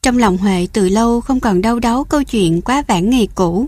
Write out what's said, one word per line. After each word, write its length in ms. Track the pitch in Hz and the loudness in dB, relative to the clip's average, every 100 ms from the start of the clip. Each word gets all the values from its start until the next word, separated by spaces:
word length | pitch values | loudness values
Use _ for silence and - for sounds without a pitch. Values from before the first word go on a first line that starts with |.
trong 160 | 269 247 | 0 2
lòng 180 | 220 185 | 2 2
Huệ 300 | 202 185 180 | 0 0 -2
từ 160 | - 185 | 0 2
lâu 320 | 202 233 233 | 2 2 0
không 200 | - 262 | 0 -2
còn 220 | 247 180 | 0 0
đau 180 | 220 240 | 0 0
đáu 240 | 233 240 | 0 -2
câu 180 | 285 302 | 0 -2
chuyện 380 | 277 226 175 165 | 0 0 0 0
quá 220 | - 269 285 | -2 -4 0
vãng 220 | 190 196 | 0 2
ngày 180 | 254 202 | 0 0
cũ. 320 | - 180 175 | 0 -2 0